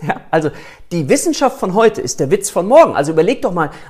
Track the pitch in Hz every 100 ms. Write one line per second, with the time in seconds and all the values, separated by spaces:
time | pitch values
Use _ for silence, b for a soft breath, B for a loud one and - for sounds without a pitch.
0 | 147 - - 160 151 B B B - 170
1 | 139 277 359 294 277 - 190 190 226 214
2 | - - 135 190 - 190 185 294 262 98
3 | 147 160 175 269 220 175 151 B